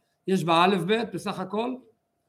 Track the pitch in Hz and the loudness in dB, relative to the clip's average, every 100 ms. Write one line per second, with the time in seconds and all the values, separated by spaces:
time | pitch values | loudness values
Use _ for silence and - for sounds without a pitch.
0 | _ _ - 190 160 165 185 202 165 220 | _ _ -2 0 2 4 4 2 2 -2
1 | 240 165 202 185 185 208 240 254 - _ | -2 -6 -8 -8 -6 -4 -4 -6 -12 _
2 | _ _ | _ _